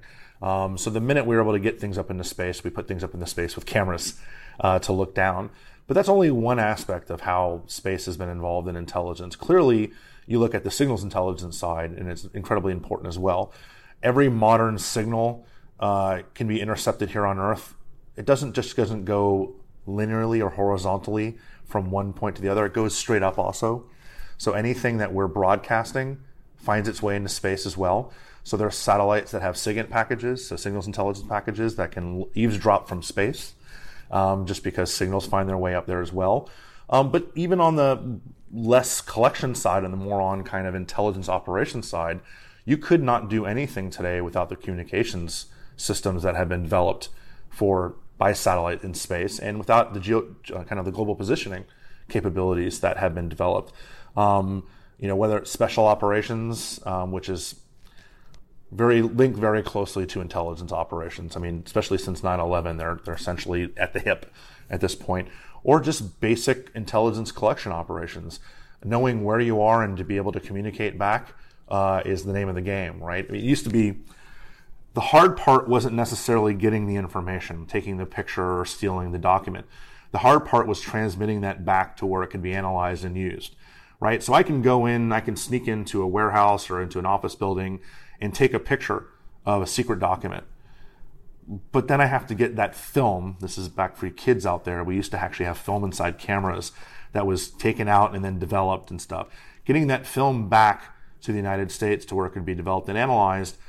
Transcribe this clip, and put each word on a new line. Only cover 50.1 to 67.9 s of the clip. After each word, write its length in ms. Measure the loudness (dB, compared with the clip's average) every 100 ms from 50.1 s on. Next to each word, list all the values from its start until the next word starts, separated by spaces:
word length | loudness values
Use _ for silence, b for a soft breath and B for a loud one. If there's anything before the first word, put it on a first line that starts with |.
| 0 0 -8 -12
uh, 100 | -10
kind 160 | -6 -6
of 60 | -4
the 60 |
global 240 | -2 -2 -2
positioning 500 | 0 -2 -2 -10 -12 b b b b
capabilities 720 | -2 -2 0 2 2 0 0
that 180 | 0 2
have 160 | 0
been 140 | -2 -4
developed. 460 | -2 0 -2 -4 -14 B B B B
Um, 480 | 4 4 2 -4 -8 b b b
you 80 | -2
know, 100 | 2
whether 200 | 2 0
it's 140 | -2
special 340 | 0 2 6 6
operations, 960 | 6 4 2 0 -2 -4 -6 -8 -10 -6
um, 260 | -4 -2
which 160 | -4 -4
is 280 | -6 -8 -12 -20 -20 b b b b b b -18 -20 -10
very, 300 | 2 6 6
linked 360 | 6 4 4 4
very 260 | 2 2
closely 420 | 0 -4 -4 -2 -4
to 160 | -4
intelligence 500 | -4 -4 -4 -6 -6
operations. 640 | -4 -4 -4 -8 -10 -10 -8
I 40 |
mean, 240 | -6 -6 -4
especially 320 | -2 0 0
since 260 | -2 -4
nine 160 | 0 0
eleven, 380 | 2 0 0 -4
they're, 220 | -4 -6
they're 120 | -6 -6
essentially 580 | -4 -4 -2 -2 -2 -4
at 160 | -4
the 60 | -2
hip 340 | -2 -2 -4 B B B B
at 100 | -2
this 160 | -2 -2
point. 320 | -4 -4 -6 B B B
Or 160 | 4 4
just 380 | 4 -2 -6 -2
basic 500 | 2 2 2 0 -4 -10
intelligence 560 | -2 2 2 0 -6
collection 400 | 0 0 0 -2
operations. 680 | -6 -6